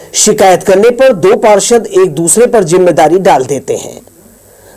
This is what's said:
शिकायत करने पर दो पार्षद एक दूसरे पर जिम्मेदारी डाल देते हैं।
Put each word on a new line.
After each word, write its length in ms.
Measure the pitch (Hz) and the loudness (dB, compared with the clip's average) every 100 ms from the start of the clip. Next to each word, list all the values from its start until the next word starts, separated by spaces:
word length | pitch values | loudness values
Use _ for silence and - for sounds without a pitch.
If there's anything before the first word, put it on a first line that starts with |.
| - | -10
शिकायत 480 | - 214 214 190 170 | -4 -2 2 0 0
करने 280 | 196 190 233 | -2 2 2
पर 220 | 240 269 | 2 0
दो 240 | 190 185 240 | 2 0 2
पार्षद 500 | 330 302 - 233 208 | 2 2 2 -2 0
एक 280 | 185 185 | -2 0
दूसरे 320 | 147 165 214 240 | -2 -4 0 0
पर 180 | 220 | 0
जिम्मेदारी 540 | 165 180 180 170 156 185 | 0 0 2 2 2 2
डाल 260 | 185 147 | 2 0
देते 320 | 127 135 - 113 | -2 -6 -6 -8
हैं। 240 | - - - _ - - _ _ - | -10 -18 -20 _ -20 -20 _ _ -20